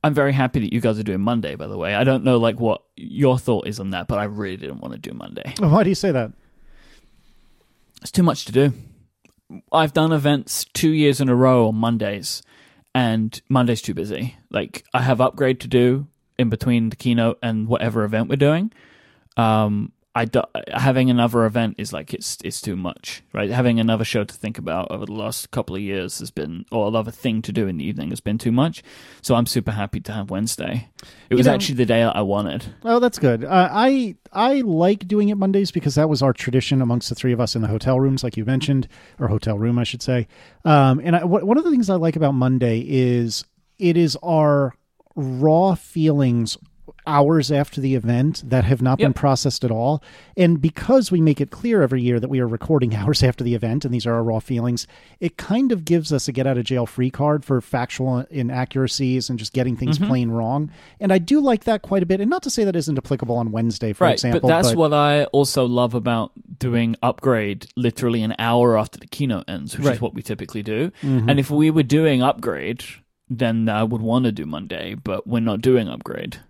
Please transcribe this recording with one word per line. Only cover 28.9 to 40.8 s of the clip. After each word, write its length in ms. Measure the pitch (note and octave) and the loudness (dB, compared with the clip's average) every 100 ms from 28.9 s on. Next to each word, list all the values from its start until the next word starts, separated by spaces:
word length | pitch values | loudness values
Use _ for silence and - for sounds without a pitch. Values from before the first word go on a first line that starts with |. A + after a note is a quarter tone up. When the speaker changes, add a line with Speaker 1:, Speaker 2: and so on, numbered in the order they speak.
| - - - | -20 -20 -18
Speaker 1:
So 140 | - | 0
I'm 100 | A#2 | 0
super 280 | A#2+ B2+ - | 2 -2 -2
happy 280 | G#2+ G2+ G2 | -4 -6 -8
to 120 | - | -8
have 180 | G#2+ G2 | -8 -6
Wednesday. 580 | F#2+ A2 - F2 A#2+ - _ | -6 -6 -6 -6 -6 -8 _
It 60 | - - _ | -20 -20 _
Speaker 2:
You 40 | B2+ | 4
Speaker 1:
was 80 | B2+ | 4
Speaker 2:
know 60 | |
Speaker 1:
actually 220 | C#3 G3+ | 4 0
the 100 | B2+ A#2 | 0 2
day 140 | A2+ | 4
that 140 | A#2 - | 2 2
I 60 | |
wanted. 420 | G2+ G2+ G2+ D#2+ - - | 0 0 -2 -6 -10 -10
Speaker 2:
Oh, 160 | A3+ A#3 | 0 2
that's 200 | A#3+ - | 2 2
good. 260 | C#3 A#2 | 2 2
Uh, 240 | B2+ F#3 F3+ | 2 2 4
I, 460 | G3+ B3 C4+ A3+ - _ | 2 2 2 -2 -8 _
I 300 | - A#3+ C#4 | 0 2 2
like 440 | A#3 D#3+ F3 G3+ F3+ | 0 2 2 2 0
doing 220 | G#3 G#3 | 0 2
it 60 | G#3 | 2
Mondays 340 | F#3+ G3 G3 | 2 2 0
because 260 | F3 D3 C#3 | -2 0 2
that 120 | D#3 | 2
was 140 | C#3+ | 2
our 100 | C3+ | 2
tradition 480 | A#2+ - B2+ - C3+ | 0 2 0 2 0
amongst 300 | B2 A#2+ - | 2 0 -2
the 40 | |
three 180 | A#2 B2+ | -4 -2
of 60 | A#2+ | 0
us 140 | A#2+ | 0
in 60 | A#2+ | -2
the 80 | G#2+ | -2
hotel 320 | A2 - C3 | -2 0 2
rooms, 240 | C3+ C3 | 2 0
like 140 | B2 A2+ | -4 -4
you 80 | G#2+ | -2
mentioned, 420 | C3 - C3+ B2+ - - - | -2 0 -2 -2 -10 -20 -6
or 80 | G#2 | -2
hotel 300 | G#2 - G#2 | -2 -2 -2
room, 200 | A2+ A#2+ | 0 0
I 60 | |
should 180 | A#2 A#2+ | -2 -4
say. 260 | - B2 A2+ - - _ | -2 -2 -2 -10 -20 _
Um, 340 | - D3+ | 4 6